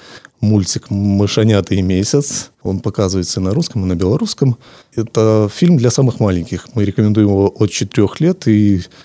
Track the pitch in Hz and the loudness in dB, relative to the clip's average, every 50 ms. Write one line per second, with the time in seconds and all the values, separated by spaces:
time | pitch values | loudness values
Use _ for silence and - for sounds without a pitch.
0 | - - - - - - _ - - 104 107 - 185 - - - - - - - | -20 -20 -20 -20 -20 -20 _ -4 0 2 2 2 0 -2 -4 -8 -6 -6 -4 -2
1 | 143 101 98 98 104 98 - 113 107 110 107 98 95 - 95 98 92 92 95 90 | 0 0 2 2 0 0 0 2 2 2 2 2 0 0 -2 -2 0 0 0 0
2 | 104 - - 143 143 - - - - - _ _ - 95 95 95 - 107 92 - | 0 0 0 -2 -2 -2 -6 -8 -10 -12 _ _ -6 -6 -6 -4 -4 -6 -4 -2
3 | 101 92 95 95 87 - - 95 92 92 104 - 85 - - 107 95 92 90 82 | -2 -2 -2 -2 -4 -4 -4 -4 -2 -2 -2 -2 -4 -4 -4 -4 -2 -2 -2 -2
4 | 90 92 117 - 233 208 - - 139 131 117 - - - - - _ _ - - | 0 0 0 0 -2 -4 -2 0 0 0 0 -2 -6 -20 -20 -20 _ _ -8 -8
5 | 107 - - 113 110 110 110 107 107 101 - - 175 175 175 127 117 120 - - | -6 -4 0 0 2 4 4 2 2 0 0 0 2 2 4 4 2 2 2 2
6 | 135 123 113 - 110 101 92 90 85 - 92 87 - - - 110 101 101 - - | 0 0 0 0 0 0 0 -2 -4 -6 -8 -10 -10 -8 -4 -4 -2 -2 0 0
7 | 107 104 104 110 104 101 98 98 98 98 - - 110 104 - - 98 98 - - | 0 2 4 4 2 4 4 2 2 2 2 0 -2 -2 -2 -4 -8 -4 0 0
8 | 101 95 - - 156 175 185 - - 117 107 104 104 101 98 92 87 - - - | 0 0 0 0 -2 -2 -2 -2 0 2 2 4 4 2 0 0 -4 -8 -18 -20
9 | - | -20